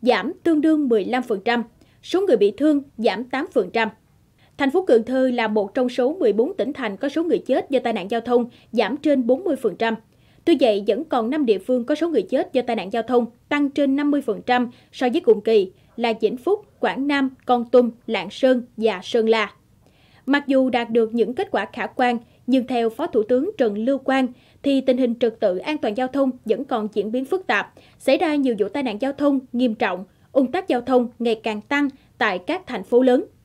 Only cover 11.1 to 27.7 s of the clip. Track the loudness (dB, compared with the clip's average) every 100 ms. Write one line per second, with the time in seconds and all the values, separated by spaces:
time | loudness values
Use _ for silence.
11.1 | -2 -2 0 0 0 0 -2 0 -2 0
12.1 | 0 0 -2 -2 -2 -2 -4 -4 -6 0
13.1 | 0 0 -6 _ -2 0 0 0 2 0
14.1 | 0 -2 -6 0 0 0 -6 _ -4 -2
15.1 | 0 2 2 4 2 0 -6 _ -6 -4
16.1 | -2 -2 -2 -2 -2 -4 _ -4 -2 -2
17.1 | 0 -2 -4 -2 -2 4 4 4 -2 -6
18.1 | -6 -6 0 2 2 -2 -2 -2 -2 -2
19.1 | 0 2 2 0 -6 _ _ _ _ _
20.1 | _ -2 -2 2 2 2 0 0 0 0
21.1 | 0 -2 -2 -4 -4 -4 -6 -8 0 0
22.1 | 0 -6 _ 0 0 2 0 -2 -2 -2
23.1 | -2 2 0 0 0 -2 0 -2 -2 0
24.1 | 0 0 -6 _ _ 0 0 2 2 0
25.1 | 0 -2 0 -2 0 -4 -4 -4 -2 -2
26.1 | 0 -2 -2 -4 -4 -2 -4 -2 -4 -2
27.1 | -4 -2 -4 0 -2 -2